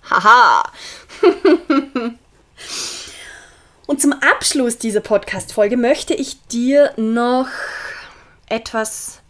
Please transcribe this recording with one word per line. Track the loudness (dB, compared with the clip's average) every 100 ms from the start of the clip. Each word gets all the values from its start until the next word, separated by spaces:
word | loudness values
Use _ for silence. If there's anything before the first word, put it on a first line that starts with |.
| 0
Haha! | 2 6 8 8 4 0 -8 -20 -20 -20 2
<laughs> | 2 4 2 2 2 -2 -2 -6 -6 -8 _ _ _ _ -14 -12 -10 -12 -16 -20 -20 -20 -20 _ _ _ -6
Und | 0
zum | 0
Abschluss | 2 0 0 0 0 -2 -2
dieser | -2 -4
Podcast-Folge | 0 -2 -2 -10 -8 0 0 2
möchte | 2 0 -2
ich | -4 -4 -10 _
dir | -4 2 4 4 2
noch | -2 0 0 0 -2 -8 -12 -12 -14 -16 -18 -20 -20 _ _
etwas | -8 -6 -6 -6 -6 -12 -14 _